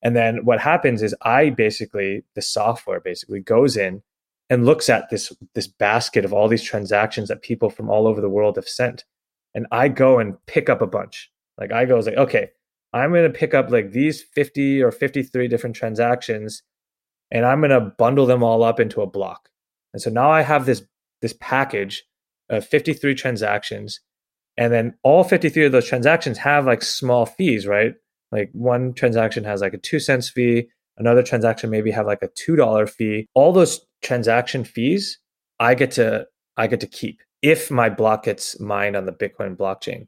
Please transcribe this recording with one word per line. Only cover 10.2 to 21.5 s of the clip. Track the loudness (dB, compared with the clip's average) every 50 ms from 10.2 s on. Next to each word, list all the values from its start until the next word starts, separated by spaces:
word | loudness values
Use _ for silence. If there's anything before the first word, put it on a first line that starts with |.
and | 4 0 -4 -12 _
pick | -2 -2 -2 2 2
up | 0 0
a | 0
bunch. | -2 -2 -6 -8 -8 -14 -20 -20 _ _ _ _ _ _ -12
Like, | -10 -4 -2
I | 0 2
go, | 2 2 2
it's | 2
like, | 0 0
"Okay, | 0 0 2 2 -2 -2 -2 _ _ _ _ _ _ _ _ -4
I'm | -2 0 2 2
gonna | 4 2 2
pick | 2 0 -2 0 2
up, | 2 2 2
like, | 0 0 0 0
these | -2 0 0 0 -2 -4 -12
fifty | _ _ -2 -2 -2 _ -4 -2 0 2 2
or | 2 2 2
fifty-three | 0 -4 -4 -2 -4 -6 -4 _ -2 -2 0
different | -2 -2 -4 -6 -8
transactions, | -6 -6 -6 -2 0 0 0 0 -2 -2 -6 -8 -6 -6 -12 -14 -16 _ _ _ _ _ _ _ _ _ _ _ _ _ _ -2
and | 0 2
I'm | 2 2 4
gonna | 4 4 4 4
bundle | 2 0 0 _ 2 2 4 4 4
them | 4 4 4 4
all | 2 4 4 4
up | 2 2 0
into | 0 -2 0 -4 -6
a |
block." | -4 -4 -6 -6 -6 -8 -14 _ _ _ _ _ _ _ _ _ _ _
And | -10
so | -8 -4
now | -2 2 2 4
I | 4 2 2
have | 2 0 0 2
this, | 0 -2 -2 -4 _ _ _ _ _ _ _
this | -8 -8 -8 _
package | -8 -2